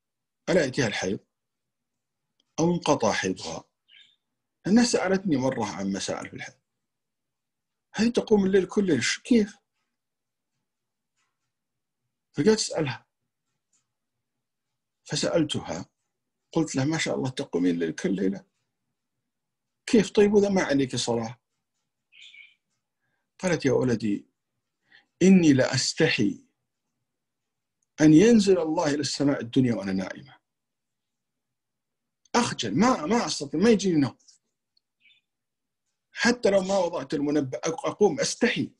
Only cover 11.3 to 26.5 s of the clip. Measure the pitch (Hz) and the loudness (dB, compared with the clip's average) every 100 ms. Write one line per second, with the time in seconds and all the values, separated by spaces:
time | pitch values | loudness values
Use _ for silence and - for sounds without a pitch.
11.3 | _ _ _ _ _ _ _ _ _ _ | _ _ _ _ _ _ _ _ _ _
12.3 | - 180 214 - - 143 117 _ _ _ | 0 2 2 0 -4 -6 -8 _ _ _
13.3 | _ _ _ _ _ _ _ _ _ _ | _ _ _ _ _ _ _ _ _ _
14.3 | _ _ _ _ _ _ _ - 147 - | _ _ _ _ _ _ _ -10 -6 -2
15.3 | 170 156 101 - 82 - _ _ _ _ | -2 -2 -6 -8 -12 -12 _ _ _ _
16.3 | _ _ 170 156 139 139 160 156 - 135 | _ _ -4 -2 -2 -2 -2 -4 -4 -6
17.3 | - 139 85 90 85 82 - - 95 95 | -8 -6 -2 -2 -2 -6 -6 -4 -2 -2
18.3 | 98 _ _ _ _ _ _ _ _ _ | -4 _ _ _ _ _ _ _ _ _
19.3 | _ _ _ _ _ - 226 190 - 208 | _ _ _ _ _ 0 2 2 2 4
20.3 | 208 202 190 143 139 131 123 - 117 113 | 4 2 0 0 0 -2 -4 -4 -4 -6
21.3 | 120 _ _ _ _ _ _ _ _ - | -12 _ _ _ _ _ _ _ _ -20
22.3 | - - _ _ _ _ _ _ _ _ | -20 -20 _ _ _ _ _ _ _ _
23.3 | - 185 160 139 123 127 110 110 104 - | -8 -4 0 0 0 0 -2 -2 -6 -8
24.3 | _ _ _ _ _ _ _ _ - 185 | _ _ _ _ _ _ _ _ 2 6
25.3 | 190 160 131 123 - - - 165 - 101 | 6 6 4 2 -2 -4 0 0 2 -2
26.3 | - _ | -4 _